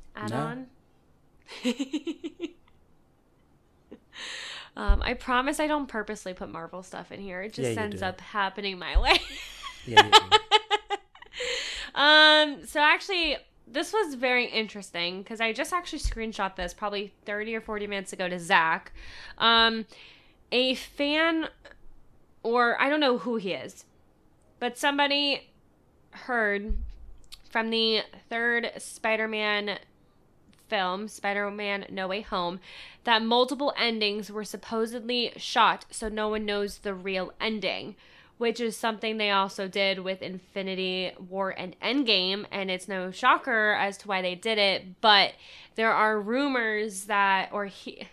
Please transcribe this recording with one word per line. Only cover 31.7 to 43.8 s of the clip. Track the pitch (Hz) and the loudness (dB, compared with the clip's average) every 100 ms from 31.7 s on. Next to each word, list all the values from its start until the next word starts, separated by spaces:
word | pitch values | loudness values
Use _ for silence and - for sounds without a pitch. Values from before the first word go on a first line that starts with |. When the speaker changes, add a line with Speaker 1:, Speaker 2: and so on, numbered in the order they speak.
| 202 - | -4 -6
Speaker 1:
No | 190 190 | -6 -4
Way | 202 | -4
Home, | 214 196 175 185 - - - - | -4 -4 -4 -6 -12 -20 -20 -6
that | 240 220 | 0 2
multiple | 226 240 254 269 285 - | 4 2 2 0 -2 0
endings | 233 220 208 208 202 | -2 0 -2 -2 -8
were | 214 | -10
supposedly | 202 202 - 226 226 240 226 247 233 - | -10 -12 -6 -4 -4 -6 -4 -2 -2 -6
shot | - 247 202 185 - | -2 4 4 2 -4
so | - 214 | -10 -6
no | 214 214 | -4 -2
one | 214 | -2
knows | 208 208 202 - | -2 -2 -4 -6
the | 208 | -8
real | 185 190 185 180 - | -6 -4 -4 -4 -6
ending, | 220 214 180 92 - - - - - - | -4 -2 -4 -4 -8 -14 -20 -20 -18 -4
which | 233 226 | -2 0
is | 233 - | -4 -2
something | 226 208 226 220 | -4 -2 -4 -2
they | 208 | 2
also | 196 190 - 190 | 2 0 -4 -4
did | 202 196 190 | 0 0 0
with | 185 190 | -4 -6
Infinity | 151 185 - 202 190 185 185 185 180 - | -8 -12 -10 -8 -6 -4 -2 -2 -4 -8
War | 180 190 190 | -10 -6 -4
and | - 180 - | -6 -10 -6
Endgame, | 202 277 233 196 185 202 - | -2 0 4 2 2 -2 -4
and | 196 190 | -6 -4
it's | 185 208 | -4 -4
no | 190 185 | -6 -6
shocker | 185 254 311 277 226 214 | 0 4 4 2 2 2
as | - | 2